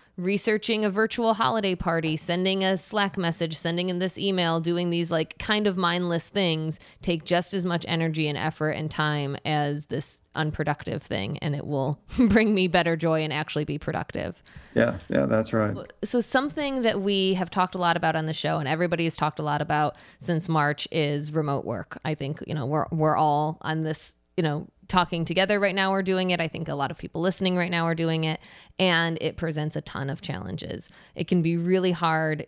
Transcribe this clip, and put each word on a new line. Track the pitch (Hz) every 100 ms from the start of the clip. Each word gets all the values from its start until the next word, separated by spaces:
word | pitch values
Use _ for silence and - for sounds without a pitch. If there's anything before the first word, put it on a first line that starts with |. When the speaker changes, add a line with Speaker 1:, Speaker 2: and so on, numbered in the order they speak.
| _ -
Speaker 1:
researching | 180 202 - 214 220 214
a | 214
virtual | 190 220 - 226
holiday | 214 226 226 202 180
party, | 180 165 160 156
sending | - 175 185 190
a | 190 190
Slack | - 214 196 -
message, | 170 165 165 160
sending | 170 170 180
in | 180
this | 185 -
email, | 196 185 170 165
doing | 165 175 175
these, | 170 170
like, | 165 160 -
kind | - 214 208
of | 185
mindless | 175 175 175 170 -
things | 202 180 156 160 156 - -
take | - 165
just | - 175 180
as | 196
much | 175 175 -
energy | 165 165 160 151
and | 143
effort | 147 - 156
and | 104 156
time | - 151 147 139 139
as | - 151 147 147 -
this | 135 - - _
unproductive | - 156 - 147 147 - -
thing, | - 104 98 -
and | -
it | 143 -
will | 143 135 151 -
<laughs> | -
bring | 233 214 214
me | 202 185
better | 175 170 165
joy | 165 160
and | 156
actually | 147 151 151 147
be | 147
productive. | - 156 - - 90 - - - -
Speaker 2:
Yeah, | - 117 107 -
yeah, | - 135
that's | 110 110
right. | 113 107 - - -
Speaker 1:
So | 208 247
something | 226 262 277 285 285 262
that | 226 202
we | 196 196 190
have | 185 175
talked | 196 180 180
a |
lot | 175 170
about | 165 160
on | 156
the |
show | 156 156 156
and | 139
everybody | 160 175 170
has | 165
talked | - 151 -
a |
lot | 151 147
about | 151 151 147 - - -
since | - 160 165
March | 160 147 147 -
is | 160 147 147 151
remote | 156 151 139
work. | - 113 - -
I | -
think, | 151 135 160 -
you |
know, | 151 131
we're, | 151 -
we're | 160 156 151
all | 151 147 151 156
on | - 156
this, | 156 156 - - _ -
you |
know, | 160 147 - _ -
talking | 185 175 170
together | 160 170 190 208
right | 196
now, | 190 190
we're | 196
doing | 190 185 185
it. | 175
I | 160
think | - 160
a | 143
lot | 139
of | -
people | - 160
listening | 180 175 185 180
right | 175
now | 170 165
are | 165
doing | 165 160
it, | 160 160 - - - -
and | 185 165 165 165
it | 160 -
presents | 165 156 151
a | 151
ton | - - 135
of | 160
challenges. | - 92 92 - - - - - - -
It | 165
can | 180
be | 165 170
really | 170 185 180
hard, | 170 165 160 160 151